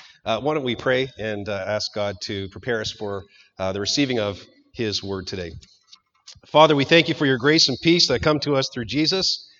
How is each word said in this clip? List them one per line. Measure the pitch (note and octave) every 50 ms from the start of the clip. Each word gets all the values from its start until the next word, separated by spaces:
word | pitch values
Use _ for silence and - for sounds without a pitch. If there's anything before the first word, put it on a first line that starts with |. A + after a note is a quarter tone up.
| - - - _ -
Uh, | G2+ A2+ G#2+
why | B2 D3 D#3
don't | D3+ C3
we | B2 A2+
pray | - - C3+ B2+ B2+ C3+ C3 - -
and, | G#2+ A2 G#2+ G#2 G2 G#2+
uh, | G2+ G2 F#2
ask | G2+ G#2+ G#2 - - -
God | G#2+ G2+ G2+ G2+ - -
to | - G#2 G2 G2 F#2
prepare | - F#2 - B2 A#2 A2
us | A2 -
for, | - - G#2+ G2+ G2+ F#2+ F#2+ - _ _ _ _ _ -
uh, | F#2+ F#2+ F#2+
the | G2+
receiving | G2+ - - C#3+ C#3+ B2+ B2 A2+
of | G#2 G2+ F#2+ - - - _ _ _ _ -
His | - A#2 G#2+ G2 - G2+
word | G2 G2 F#2+ F#2
today. | - G2 F#2 F2 E2+ - - - - _ _ _ _ - - _ _ _ _ _ - - - -
Father, | - - D3 D#3 D#3 D3+
we | C#3 C#3
thank | - E3 E3+ D#3+ E3
you | D3
for | - D3+
your | C3+ C3+
grace | A#2+ B2 D3 D#3 D#3+ -
and | - B2+ -
peace | - E3 E3+ E3+ -
that | - B2+ A#2+
come | - D#3 D3+ D3
to | - C#3+ C#3
us | C3+ C3+ - -
through | B2+ A#2+
Jesus. | F#2+ A#2+ D3 D#3+ D#3 F#3 F#3+ F3 - - - - - _